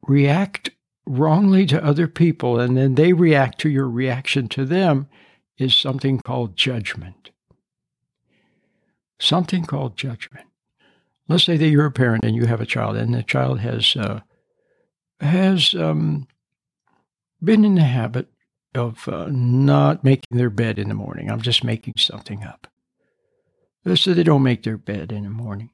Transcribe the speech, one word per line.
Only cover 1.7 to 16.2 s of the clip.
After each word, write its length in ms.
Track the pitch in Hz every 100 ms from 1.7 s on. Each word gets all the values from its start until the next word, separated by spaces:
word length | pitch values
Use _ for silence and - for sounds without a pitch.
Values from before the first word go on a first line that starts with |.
| 143
other 240 | 151 143 165
people, 500 | - 170 - 123 120
and 160 | 123
then 200 | 127 135
they 180 | 127 170
react 460 | 175 175 143 131 -
to 80 | 151
your 220 | 135 135
reaction 580 | 117 131 123 - 143 120
to 160 | -
them, 440 | 135 175 185 139 139 _ _ _ _ -
is 180 | 131 -
something 440 | 135 135 139 131
called 360 | - 127 117 92
judgment. 760 | 131 120 98 - 90 - - _ _ _ _ _ _ _ _ _ _ _ _ _ _ _ _ _ _ -
Something 460 | - 180 170 185 160
called 320 | 143 131 -
judgment. 480 | 135 113 - - - _ _ _ _ _ _ _ -
Let's 160 | 170
say 140 | 180 160
that 100 | 160
you're 160 | 147
a 80 | 151
parent 320 | 131 127 113
and 100 | 113
you 120 | 113 117
have 160 | 117
a 40 | 110
child, 300 | 117 107 107
and 160 | 117
the 100 | 120
child 380 | 113 131 131 127
has, 340 | 117 120 110
uh, 260 | - 104 107 - _ _ _ _ _ _ _ _ -
has, 540 | 147 180 190 185 -
um, 520 | 180 160 156 156 151